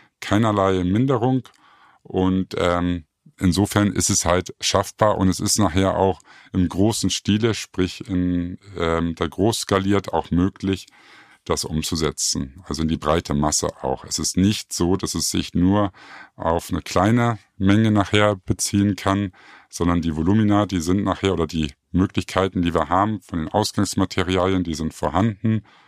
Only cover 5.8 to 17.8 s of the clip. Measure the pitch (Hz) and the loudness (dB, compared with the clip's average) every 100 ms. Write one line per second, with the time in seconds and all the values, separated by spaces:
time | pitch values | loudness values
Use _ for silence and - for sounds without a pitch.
5.8 | 95 85 95 90 - - - 92 87 85 | 0 2 2 0 -10 -20 -6 -2 0 2
6.8 | 107 110 95 - - 104 117 101 - - | 0 2 -2 -2 0 0 2 -2 -8 -2
7.8 | 92 - - 92 90 90 87 90 101 92 | -2 -4 -6 -2 0 -2 -4 -10 -14 -4
8.8 | 85 82 85 80 80 - 104 - - 98 | 0 0 -2 -2 -6 0 0 0 0 0
9.8 | 98 98 - 82 - 85 95 - 95 95 | 2 0 0 -4 0 0 0 0 -4 -4
10.8 | - _ - - - _ - 80 - 78 | -6 _ -20 -20 -20 _ -6 -4 -2 -4
11.8 | - 80 76 - - 78 67 67 - 71 | -4 -2 -4 -2 -4 -4 -6 -12 -10 -4
12.8 | 80 78 76 82 - 71 76 - 78 - | -2 -2 0 0 0 -2 0 0 -4 -6
13.8 | 65 65 - - 78 - 98 104 - - | -6 -6 -6 -6 -4 0 0 0 -6 -2
14.8 | 87 92 82 82 - 90 - 85 92 104 | 0 0 -2 -4 -4 -4 -2 0 2 2
15.8 | 98 - - - - - 82 85 - - | 0 -6 -20 -20 -20 -6 -2 -2 -2 -8
16.8 | - 92 90 120 120 110 _ - 95 104 | -2 2 4 4 2 -2 _ -2 2 4